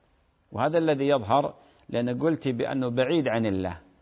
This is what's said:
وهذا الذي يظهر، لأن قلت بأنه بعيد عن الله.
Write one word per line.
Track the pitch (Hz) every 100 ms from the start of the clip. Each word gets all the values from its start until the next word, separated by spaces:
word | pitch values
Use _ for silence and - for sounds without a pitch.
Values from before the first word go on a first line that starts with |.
| _ _ _ _ _
وهذا | 104 143 170
الذي | 160 139 139
يظهر، | 139 104 135 143 - - _ -
لأن | 120 123 123
قلت | 156 151 139
بأنه | 120 - 135 127
بعيد | 120 127 170 131
عن | 113 110
الله. | 95 92 85 - _